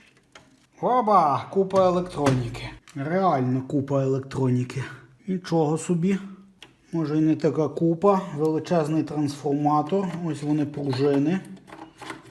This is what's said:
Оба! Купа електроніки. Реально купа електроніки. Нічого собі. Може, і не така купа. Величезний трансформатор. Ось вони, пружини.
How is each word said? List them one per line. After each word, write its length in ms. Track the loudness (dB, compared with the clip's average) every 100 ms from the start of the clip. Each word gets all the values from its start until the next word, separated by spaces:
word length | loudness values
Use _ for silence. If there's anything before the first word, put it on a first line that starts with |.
| _ _ _ -20 -20 _ _ _
Оба! 640 | 0 2 6 6 6 2 0
Купа 340 | 0 2 4 4
електроніки. 840 | 2 -2 0 2 2 -2 -8 -14 -16 -16 -10
Реально 640 | -2 2 2 2 2 -2 -2
купа 360 | -4 0 0
електроніки. 800 | 0 -2 -4 -2 0 2 -2 -6 -10 -14 -20 _ -6
Нічого 500 | -6 -2 0 2 0
собі. 400 | -2 0 0 -2 -4 -16 -20 _ -20 _ _
Може, 260 | -4 -2 2
і 40 |
не 140 | 2 2
така 320 | 2 0 -2
купа. 540 | 0 0 2 2 2 -2 -2
Величезний 640 | 0 -2 0 0 2 -2
трансформатор. 1040 | -2 -2 -4 -2 -2 0 2 2 2 -2 -2 -4 -6
Ось 180 | -4
вони, 220 | -2 -2 -2
пружини. 720 | -4 -4 0 2 2 2 0 -6 -16 -20 -20 -20 -18 -16 -16 -18